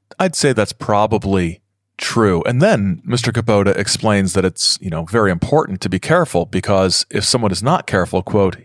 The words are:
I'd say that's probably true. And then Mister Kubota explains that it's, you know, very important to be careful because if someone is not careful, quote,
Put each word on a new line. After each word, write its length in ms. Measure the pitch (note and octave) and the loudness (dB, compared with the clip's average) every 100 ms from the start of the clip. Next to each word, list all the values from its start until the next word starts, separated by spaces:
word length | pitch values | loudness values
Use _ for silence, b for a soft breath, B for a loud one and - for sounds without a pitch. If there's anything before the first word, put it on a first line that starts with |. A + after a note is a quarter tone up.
| _ - | _ -4
I'd 160 | F#3 - | -4 0
say 180 | C#3+ | 0
that's 180 | A#2 G2+ | 2 -2
probably 920 | - - G#2 G#2 G#2+ G2 G2 F2 E2+ _ _ _ - | -4 0 2 2 0 0 0 0 -6 _ _ _ -10
true. 460 | - A#2 G#2+ F2 | -4 2 2 2
And 180 | - B2 | 0 2
then 400 | G3 D#3 G2+ E2 - | 2 2 0 -4 -4
Mister 260 | A#2+ A#2+ | -2 -2
Kubota 440 | A#2 A2+ G#2 G2 G2 | -2 2 2 2 0
explains 580 | G2 - A2 G2+ F#2+ | -2 -2 0 2 2
that 120 | F#2+ F#2 | 0 -2
it's, 320 | - - - | -2 -4 -2
you 80 | F#2 | -4
know, 160 | D#2+ E2 | -6 -2
very 260 | A2+ G2+ | 2 2
important 500 | F2 - D3 - F#2+ | 2 2 0 0 -4
to 80 | G2 | -4
be 100 | F2+ | -4
careful 460 | - E3+ D#3+ F2 E2+ | 0 0 2 -2 -2
because 600 | F#2 - G2 F#2+ - - | -4 0 2 2 0 -2
if 140 | G#2 | -4
someone 280 | - B2+ G#2+ | -2 0 0
is 120 | F2+ | -2
not 240 | A#2 F3 - | 0 -2 0
careful, 340 | F#2+ F2 F#2+ | -2 0 -2
quote, 360 | - G#2+ F#2+ - | -2 0 0 -2